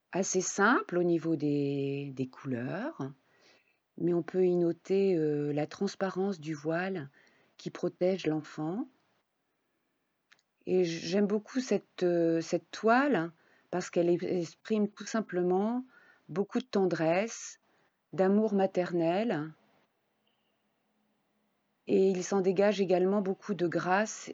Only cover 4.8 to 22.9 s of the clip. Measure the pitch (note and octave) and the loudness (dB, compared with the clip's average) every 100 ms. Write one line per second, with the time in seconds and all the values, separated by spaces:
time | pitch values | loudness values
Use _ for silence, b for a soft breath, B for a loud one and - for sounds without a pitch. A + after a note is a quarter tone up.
4.8 | - F#3+ G3 E3+ D#3 D3 D3 D3 D3+ - | 0 2 4 2 2 0 0 -2 -4 -4
5.8 | G3 - F#3+ F3+ G3 F3 D3 D3+ D3 E3 | -4 -2 -4 -2 -2 -4 -6 -6 -2 -2
6.8 | F#3+ F#3 C#3 b b b b - E3+ - | -2 -6 -8 b b b b -12 -12 -6
7.8 | F3+ - F3+ F#3+ D#3 D#3 D3 - D#3 G3+ | -6 0 0 2 0 -2 -4 -6 -4 -4
8.8 | D#4 _ _ _ _ _ _ _ _ _ | -6 _ _ _ _ _ _ _ _ _
9.8 | _ _ _ _ _ _ _ _ - F#3 | _ _ _ _ _ _ _ _ 0 2
10.8 | E3+ E3 E3 G3 G3+ G#3 G#3 C4 B3+ G3 | 2 -2 -2 0 0 0 -4 -4 0 -2
11.8 | - - F3+ E3+ E3 E3 E3 F3 - - | -2 -2 0 2 2 2 0 -4 -4 -2
12.8 | A3 A#3+ D4 G3 E3 - b b b F3 | 2 4 4 0 -2 -8 b b b -6
13.8 | F3 F3+ E3+ F3 - F3+ E3 - - G#3+ | -2 0 2 2 0 -4 -4 -8 -4 0
14.8 | G#3 - G#3 A3+ G#3 F3+ F3+ F#3 G#3 B3 | 0 -4 -6 -6 -4 -2 2 2 0 -2
15.8 | B3+ b b b - D3+ G3+ B3 - G3+ | -6 b b b -10 -6 -2 -4 -2 2
16.8 | F#3 E3 D#3+ F3 A3+ - - - _ _ | 2 2 2 2 -2 -6 -14 -18 _ _
17.8 | _ _ - - F#3+ G3+ A3 G3+ F#3+ F#3+ | _ _ -8 2 4 4 4 2 2 2
18.8 | F3 F3 E3 F3+ A#3+ D#3+ D#3 D#3 _ _ | 0 2 2 2 0 -2 -4 -10 _ _
19.8 | _ _ _ _ _ _ _ _ _ _ | _ _ _ _ _ _ _ _ _ _
20.8 | _ _ _ _ _ _ _ _ _ _ | _ _ _ _ _ _ _ _ _ _
21.8 | - G3+ F#3+ F3+ F3 G3 F#3 F#3+ G3+ G3 | 0 4 4 2 0 0 2 4 2 2
22.8 | F#3 | 2